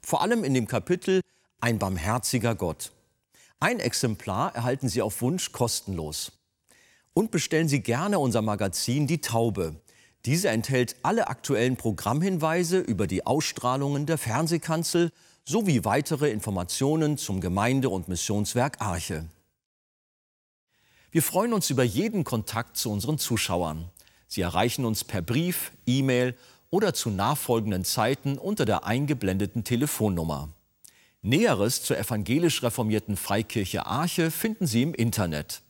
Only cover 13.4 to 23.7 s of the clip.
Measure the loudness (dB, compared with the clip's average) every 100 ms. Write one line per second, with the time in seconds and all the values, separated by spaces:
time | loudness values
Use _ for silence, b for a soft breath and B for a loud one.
13.4 | 0 -2 0 0 0 0 0 -2 0 0
14.4 | 2 0 0 -2 2 2 0 b b b
15.4 | -2 0 4 2 4 0 0 0 0 0
16.4 | -2 -4 -2 0 0 2 2 0 -2 -2
17.4 | 0 2 2 2 2 -2 -4 -4 0 0
18.4 | 0 0 0 -2 -4 -4 -4 -6 -8 _
19.4 | _ _ _ _ _ _ _ _ _ _
20.4 | _ _ _ b b b b 0 2 0
21.4 | 2 2 2 2 2 2 0 0 -2 -2
22.4 | -2 -6 -6 -6 -2 -2 -2 -2 0 0
23.4 | 0 0 -2